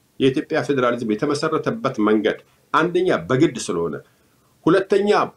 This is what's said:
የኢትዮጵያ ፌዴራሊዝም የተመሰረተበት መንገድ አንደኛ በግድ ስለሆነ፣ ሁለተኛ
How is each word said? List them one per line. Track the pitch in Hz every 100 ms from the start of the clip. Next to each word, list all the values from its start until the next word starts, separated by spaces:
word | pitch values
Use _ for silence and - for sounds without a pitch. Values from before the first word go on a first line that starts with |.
| _ -
የኢትዮጵያ | 131 139 - 156
ፌዴራሊዝም | 139 135 123 120 113
የተመሰረተበት | 107 147 143 160 151 139 113 127 -
መንገድ | 107 107 101 - _ _ _
አንደኛ | 143 170 180 185 120
በግድ | 85 131 160 113
ስለሆነ፣ | - 87 82 69 - _ _ _ _ _ -
ሁለተኛ | 190 190 196 202 185 135